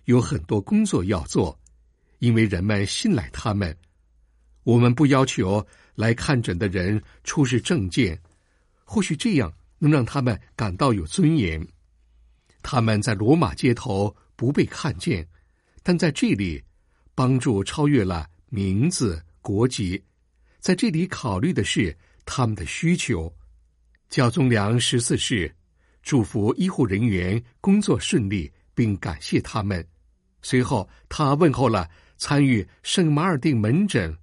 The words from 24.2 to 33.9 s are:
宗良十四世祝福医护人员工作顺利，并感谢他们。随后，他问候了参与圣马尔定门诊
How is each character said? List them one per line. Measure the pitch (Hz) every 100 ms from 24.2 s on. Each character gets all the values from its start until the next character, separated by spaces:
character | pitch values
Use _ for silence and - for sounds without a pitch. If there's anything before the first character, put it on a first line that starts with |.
| 120
宗 | 156 131
良 | 110 101 120
十 | - 123
四 | 120
世 | 131 - 110 76 - _ _ _ _
祝 | - 135
福 | 101 113 104
医 | - 185
护 | 170 110
人 | 98 120
员 | 92 90 113 - _
工 | 196 208
作 | 196 131
顺 | - 175 98
利， | 101 71 _ _
并 | - 110 95
感 | - 76
谢 | - 120
他 | - 113
们。 | 98 90 82 _ _ _ _ _
随 | - 127
后， | 120 120 92 _ -
他 | - 143
问 | 143 165
候 | 120 127
了 | 104 82 - _ -
参 | - 143
与 | 139 110 - _
圣 | - - 160
马 | 147
尔 | 185 143
定 | 160 117
门 | 107 156
诊 | 202